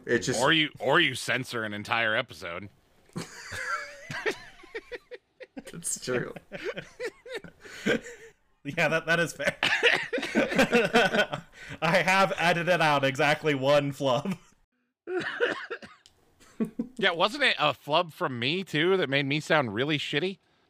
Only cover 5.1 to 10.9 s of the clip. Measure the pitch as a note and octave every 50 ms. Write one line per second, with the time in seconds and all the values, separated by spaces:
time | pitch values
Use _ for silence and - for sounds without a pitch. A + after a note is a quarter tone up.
5.1 | B4 G4+ _ _ _ - B4+ - - - - - - E3+ E3+ - - - - -
6.1 | B2+ B2 - - - - - - - - D#4 F#4+ C5+ - - - - - B4 A4
7.1 | - _ - A#4+ C5 - - - - _ - - - - - - - - - -
8.1 | A#4+ - - - _ _ _ _ _ _ - C#3+ C3+ F3 E3 D3 D#3 D#3+ D#3+ D#3+
9.1 | E3 E3+ E3+ D3+ - - C#3 F#3 - - - - - - - A#4 - - - -
10.1 | - - D4+ - - - C#4 - F4+ - C4 - - A#3+ A3 F3+